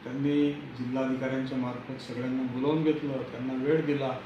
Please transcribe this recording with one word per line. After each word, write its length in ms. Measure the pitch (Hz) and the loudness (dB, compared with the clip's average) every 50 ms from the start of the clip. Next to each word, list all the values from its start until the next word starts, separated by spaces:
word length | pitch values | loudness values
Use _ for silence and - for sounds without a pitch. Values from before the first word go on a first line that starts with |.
| - | -8
त्यांनी 480 | 127 127 139 139 143 147 147 147 143 | -6 -4 0 2 4 4 6 4 4
जिल्हाधिकाऱ्यांच्या 1040 | 143 - - 135 127 120 127 123 127 131 131 131 131 127 131 131 131 131 131 131 139 127 | 2 -2 -8 -12 -8 -6 -4 -2 0 0 0 0 0 0 0 -2 0 0 -2 -2 -2 -2
मार्फत 440 | 123 123 123 120 - - 131 - | -2 -2 -4 -6 -8 -8 -10 -10
सगळ्यांना 420 | - - 120 120 123 131 127 131 131 | -8 -8 -6 -4 -2 -2 0 0 0
बोलावून 400 | 127 120 127 131 143 156 160 160 | -2 -2 0 2 2 4 4 4
घेतलं, 280 | 156 147 147 147 143 | 4 2 2 0 -2
त्यांना 420 | 135 131 120 - - 123 127 131 131 | -2 -4 -4 -6 -6 -6 -4 -4 -2
वेळ 320 | 127 131 143 156 160 151 | 0 2 4 4 4 4
दिला 320 | 147 143 139 135 127 113 110 - | 2 0 0 0 -2 -2 -4 -6